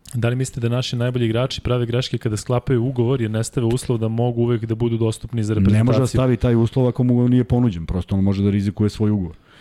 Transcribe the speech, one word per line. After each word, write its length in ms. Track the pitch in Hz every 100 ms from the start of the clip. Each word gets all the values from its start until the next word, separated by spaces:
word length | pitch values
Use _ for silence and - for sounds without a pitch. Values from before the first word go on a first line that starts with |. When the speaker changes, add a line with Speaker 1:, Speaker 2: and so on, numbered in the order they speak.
| -
Speaker 1:
Da 140 | 120 120
li 80 | 127
mislite 240 | 131 -
da 80 | 117
naši 260 | 120 127 123
najbolji 280 | 120 123
igrači 360 | 113 113 127 -
prave 260 | - 123 120
greške 320 | 120 - 123
kada 180 | 117 104
sklapaju 460 | - 123 - 127
ugovor 380 | 123 123 117 135
jer 100 | 110
ne 140 | 110
stave 220 | 113 - 117
uslov 320 | 123 - 117
da 100 | 110
mogu 340 | 113 120 117
uvek 220 | 120 120
da 100 | 110
budu 220 | 113 120 113
dostupni 460 | 113 110 113 117
za 120 | 104
reprezentaciju? 240 | 107 98 107
Speaker 2:
Ne 60 |
može 140 | 120 127
da 60 | 127
stavi 280 | 117 131 120
taj 180 | 123 117
uslov 320 | 113 - 123
ako 160 | 117
mu 240 | 123 120 123
nije 160 | 127
ponuđen, 420 | 120 123 120 85 80
prosto 300 | 90 - 98
on 60 |
može 200 | 98 98
da 80 | 101
rizikuje 400 | 101 101 90 104
svoj 200 | - 107
ugovor. 260 | 104 85 - _ -